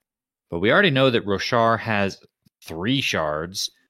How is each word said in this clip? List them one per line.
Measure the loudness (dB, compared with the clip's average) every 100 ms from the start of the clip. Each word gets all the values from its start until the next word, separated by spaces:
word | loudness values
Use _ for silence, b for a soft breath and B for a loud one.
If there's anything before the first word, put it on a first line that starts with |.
| _ _ _ _ _
But | -2
we | 2
already | 4 2
know | 4 2
that | 2 0
Roshar | -4 0 2 2 2
has | 0 0 0 -4 _ _ _ _
three | -12 -6 -2 -2
shards, | -2 -2 -2 -4 -6 -8 -10 _